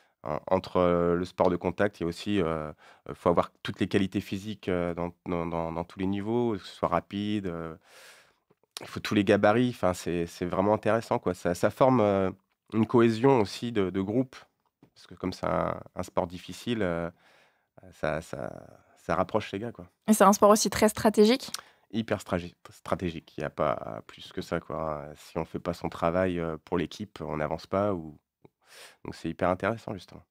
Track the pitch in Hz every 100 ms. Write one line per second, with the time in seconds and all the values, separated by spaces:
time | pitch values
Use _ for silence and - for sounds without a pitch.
0 | _ _ - 76 - 92 - 92 90 87
1 | 87 87 90 - 92 87 92 87 101 -
2 | 85 82 - 101 80 80 76 76 - -
3 | - 76 92 87 90 _ - 107 101 104
4 | 95 104 - 101 104 101 - 90 87 85
5 | 87 - - 87 85 85 82 82 87 -
6 | 95 101 101 120 120 101 - - 80 85
7 | - 98 104 107 95 85 82 80 _ -
8 | - - _ _ _ _ _ - - -
9 | - 107 101 101 104 110 123 117 90 90
10 | - 87 85 - 90 87 98 107 104 113
11 | - 117 - 90 - 87 107 - 131 127
12 | 104 98 95 98 _ _ _ 110 110 120
13 | 117 110 135 135 98 - 120 113 95 95
14 | 98 113 131 - - _ _ _ _ _
15 | - 87 92 90 85 85 85 85 - -
16 | 92 - 90 90 - 92 - 117 92 85
17 | 85 - _ _ _ _ _ _ 95 -
18 | 78 76 82 69 58 50 - 50 _ _
19 | - 85 92 110 - 98 117 - 87 _
20 | - 214 190 208 208 214 202 - 214 -
21 | 226 208 214 262 - - - _ _ 110
22 | 110 104 - 90 87 - - - - 87
23 | 90 80 - - 73 - 76 55 57 53
24 | - - - - 85 85 - 78 80 76
25 | 73 73 - 82 80 85 90 87 85 -
26 | 85 87 95 87 82 78 - 87 78 -
27 | 104 - 76 76 76 80 - 95 104 92
28 | 80 73 _ _ - _ _ - - _
29 | - - 82 82 90 90 98 113 - 101
30 | - 85 -